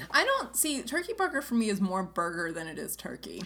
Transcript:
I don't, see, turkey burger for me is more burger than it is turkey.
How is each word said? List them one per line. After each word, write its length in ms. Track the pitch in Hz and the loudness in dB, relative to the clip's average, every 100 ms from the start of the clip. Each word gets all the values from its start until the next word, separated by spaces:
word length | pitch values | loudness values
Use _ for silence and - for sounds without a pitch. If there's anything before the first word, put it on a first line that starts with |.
| - | 0
I 160 | 294 453 | 2 4
don't, 300 | 539 - - | 2 0 0
see, 240 | 311 269 | 2 0
turkey 320 | 233 320 349 440 | -2 -4 -2 0
burger 240 | 370 294 | 0 0
for 100 | 294 | 2
me 160 | 233 214 | 2 4
is 100 | 196 | 2
more 220 | 190 190 | 2 0
burger 500 | 185 - 170 170 170 | -2 0 0 0 -2
than 160 | 165 160 | -4 -6
it 120 | 156 | -6
is 160 | 151 - | -6 -6
turkey. 480 | - - - - | -8 -8 -10 -10